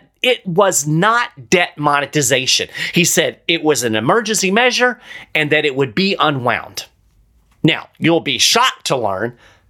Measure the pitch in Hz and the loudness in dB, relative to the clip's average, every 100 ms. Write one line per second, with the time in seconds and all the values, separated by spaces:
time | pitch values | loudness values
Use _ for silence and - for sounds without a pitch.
0 | _ _ 247 247 190 170 196 175 147 156 | _ _ -2 -2 -2 0 0 0 0 0
1 | 208 233 240 - 117 180 175 - 147 143 | 2 0 -4 -10 -2 0 0 -2 0 0
2 | 139 151 131 131 127 - 90 - - - | 0 -2 0 0 0 -2 -2 -8 -4 0
3 | 170 - 139 113 - 165 151 135 123 110 | 2 2 0 -2 -4 0 0 0 0 0
4 | 120 214 214 208 190 208 247 226 247 240 | 2 0 0 -2 0 2 2 2 0 -2
5 | - - - 156 147 151 147 135 135 110 | -12 -20 -6 -2 0 2 0 0 -2 0
6 | 190 175 151 139 120 101 - - - _ | -2 0 0 0 -2 -2 -4 -14 -16 _
7 | _ _ _ _ _ _ 156 139 - - | _ _ _ _ _ _ 0 0 -6 -4
8 | 151 165 - 120 - 233 254 - - 139 | 0 0 0 -2 2 2 2 0 -4 -2
9 | 107 95 117 - - _ _ | -2 -2 -6 -8 -20 _ _